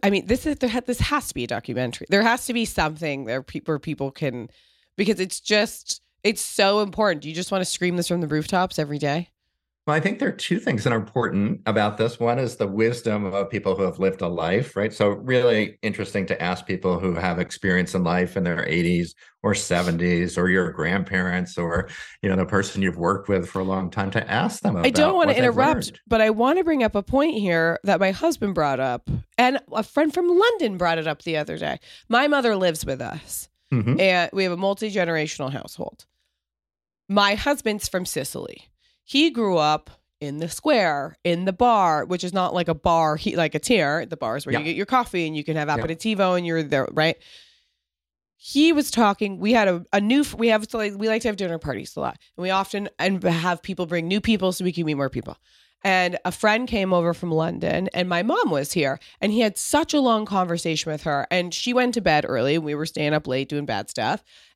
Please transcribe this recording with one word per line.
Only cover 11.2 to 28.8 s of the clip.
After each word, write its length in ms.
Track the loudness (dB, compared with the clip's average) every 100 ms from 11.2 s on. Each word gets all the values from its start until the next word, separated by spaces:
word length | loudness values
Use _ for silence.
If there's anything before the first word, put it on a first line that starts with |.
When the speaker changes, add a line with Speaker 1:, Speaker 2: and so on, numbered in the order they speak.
| 0 0 -2 -2 0
Speaker 2:
about 320 | 2 2 0
this. 220 | -2 0
One 200 | 0 0
is 180 | -2 -2
the 100 | -2
wisdom 560 | 2 0 0 -2 -2 -2
of 240 | -2 -2
people 240 | -2 -2
who 100 | 0
have 160 | 0 2
lived 200 | 0 0
a 80 | -4
life, 480 | -2 0 0 0 -2
right? 160 | -2
So 140 | 2 0
really 680 | 0 0 2 4 2 0 -4
interesting 440 | -6 -4 -4 -4 -2
to 160 | -2
ask 220 | -2 -4 -4
people 340 | -2 0 0
who 140 | 0
have 260 | 0 -2 -2
experience 560 | -4 -4 0 0 0 0
in 80 |
life 320 | 0 0 0 -2
in 80 |
their 240 | -2 -2 -2
eighties 480 | 0 2 0 -2 -8 -20 _
or 120 | -2 -2
seventies 840 | 0 0 0 0 0 0 0 0
or 120 | 2
your 220 | 2 0
grandparents 840 | -2 -2 -2 -2 -2 -2 -2 -4 -4
or, 300 | -4 -2 -4 -10 -16 -6
you 60 | -2
know, 80 | 0
the 100 | 0
person 360 | 0 -2 -2
you've 160 | -2 0
worked 320 | 0 0 0
with 180 | -2 -2
for 100 | -4
a 40 |
long 260 | -2 -2 -4
time 220 | -4 -2
to 180 | -2 0
ask 320 | 0 0 -2
them 140 | -2 2
Speaker 1:
I 140 | 2
don't 220 | 4 4
Speaker 2:
about 40 | 4
Speaker 1:
wanna 120 | 4
Speaker 2:
what 80 | 4
they've 60 | 2
Speaker 1:
interrupt, 400 | 4 2 2 -4
Speaker 2:
learned. 140 | -10 0
Speaker 1:
but 140 | 2
I 120 | 4
wanna 340 | 4 2 2 2
bring 180 | 2
up 100 | 2
a 80 | 0
point 340 | 0 2 2 2
here 440 | 2 2 2 2 2
that 160 | 2
my 100 | 2
husband 440 | 2 0 0 -2 0
brought 260 | 0 2